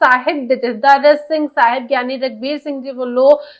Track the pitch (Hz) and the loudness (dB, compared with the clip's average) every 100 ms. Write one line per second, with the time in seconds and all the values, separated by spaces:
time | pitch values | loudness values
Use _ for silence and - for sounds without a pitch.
0 | 269 254 254 302 240 254 240 220 277 277 | 2 2 0 -4 -2 -2 -2 0 4 4
1 | 285 294 - 311 294 - 240 254 240 269 | 6 2 0 -4 -2 0 0 0 -2 -4
2 | 247 269 254 220 254 294 294 277 262 254 | -4 -6 -6 -6 -8 -8 -8 -12 -12 -10
3 | 254 240 269 294 - - | -6 2 4 4 0 -20